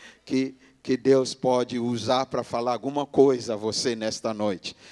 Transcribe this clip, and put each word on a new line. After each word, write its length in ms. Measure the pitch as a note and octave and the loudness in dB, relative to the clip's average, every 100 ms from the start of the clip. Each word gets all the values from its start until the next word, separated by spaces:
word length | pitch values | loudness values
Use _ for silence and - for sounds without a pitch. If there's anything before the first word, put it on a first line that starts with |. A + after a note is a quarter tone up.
| - - | -20 -18
Que, 320 | - C3 C3 - - _ | -4 -2 -2 -6 -20 _
que 140 | - C#3+ | -2 0
Deus 380 | B2+ C3+ B2+ | 4 4 2
pode 460 | - B2+ B2+ B2 B2+ | -2 0 0 0 -4
usar 480 | A#2+ A#2 G#2+ B2+ C3 | -2 -2 0 0 0
pra 160 | C3 | -6
falar 300 | A#2+ A#2+ A#2+ | -4 -4 -2
alguma 320 | A#2 C3+ C#3+ C#3+ | -4 -4 -6 0
coisa 500 | - C#3 B2+ A2+ G#2+ | 6 6 6 -2 -4
a 20 | |
você 360 | G#2+ G#2 C3+ | -4 -2 -2
nesta 400 | A2+ A2 A2 A2+ | -2 -4 -4 -6
noite. 400 | G#2+ G#2 F2+ - - - | -2 -2 -4 -8 -16 -20